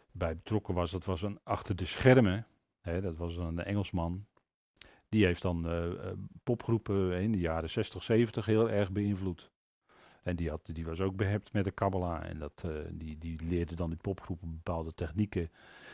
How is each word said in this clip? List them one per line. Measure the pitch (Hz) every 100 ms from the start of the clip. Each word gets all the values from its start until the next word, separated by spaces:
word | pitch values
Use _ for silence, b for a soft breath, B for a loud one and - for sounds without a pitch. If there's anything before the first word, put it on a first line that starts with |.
| B
bij | - 85 80
betrokken | - 107 -
was, | 90 87
dat | 90 98
was | 90
een | 104 101
achter | - 101 - 87
de | 90
schermen. | - 131 127 104 98 - _ _ _
Hè, | 87 85
dat | 95 80
was | 85 85
een | 85 82
Engelsman. | 90 101 98 90 85 92 104 _ _ _ _ - B B B
Die | 110 95
heeft | 87
dan, | 92 85 82
eh, | 85 85
eh, | - 95 95 101 -
popgroepen | - 117 - 113 - 98 92 90
in | 104
de | 104
jaren | 82 80 80
zestig, | - 104 90
zeventig | - 113 117 - 107
heel | 110 113
erg | 104 98
beïnvloed. | 98 104 95 95 85 - _ _ _ b b b b
En | - 85
die | 82
had, | 78 -
die | 82 82
was | 82
ook | 95 95
behept | 98 104 -
met | 107
de | 98
Kabbala. | - 98 92 90 80
En | 82 80
dat, | 73 - 87
eh, | 76 76
die, | 82 80 76
die | 82 82
leerde | 82 87 85 85
dan | 85
in | 82
popgroepen | - 95 - 87 87
bepaalde | 80 - 85 80
technieken, | - 80 82 104 92 82 B B B B